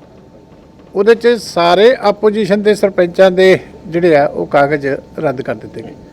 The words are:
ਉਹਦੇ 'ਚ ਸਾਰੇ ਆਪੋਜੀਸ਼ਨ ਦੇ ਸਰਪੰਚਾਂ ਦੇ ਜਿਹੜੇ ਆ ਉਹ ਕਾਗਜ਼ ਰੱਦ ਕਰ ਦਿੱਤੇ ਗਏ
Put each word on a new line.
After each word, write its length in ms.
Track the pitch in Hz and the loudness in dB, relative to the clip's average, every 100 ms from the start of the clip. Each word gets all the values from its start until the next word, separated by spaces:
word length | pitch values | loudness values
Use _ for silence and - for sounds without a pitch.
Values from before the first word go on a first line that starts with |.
| - - - - - - - _ - 190 | -20 -20 -20 -20 -20 -20 -20 _ -10 -2
ਉਹਦੇ 200 | 208 226 | 0 2
'ਚ 120 | 233 | 2
ਸਾਰੇ 680 | 240 - - 170 175 220 262 | -2 -4 -2 0 4 4 2
ਆਪੋਜੀਸ਼ਨ 600 | 202 202 214 208 196 202 | -2 -2 -2 -2 -2 0
ਦੇ 120 | 208 | 0
ਸਰਪੰਚਾਂ 580 | 208 196 190 175 170 190 | 0 0 0 -2 2 2
ਦੇ 280 | 180 185 185 - - - | 4 4 2 -2 -20 -10
ਜਿਹੜੇ 280 | 165 175 151 | -2 2 2
ਆ 100 | 143 | 0
ਉਹ 200 | - - | -4 -2
ਕਾਗਜ਼ 400 | 147 143 151 135 143 - - | 0 0 -2 -4 -8 -10 -8
ਰੱਦ 220 | 156 127 | -6 -6
ਕਰ 140 | 123 113 | -8 -12
ਦਿੱਤੇ 260 | 110 - | -12 -18
ਗਏ 120 | 95 98 - | -18 -20 -20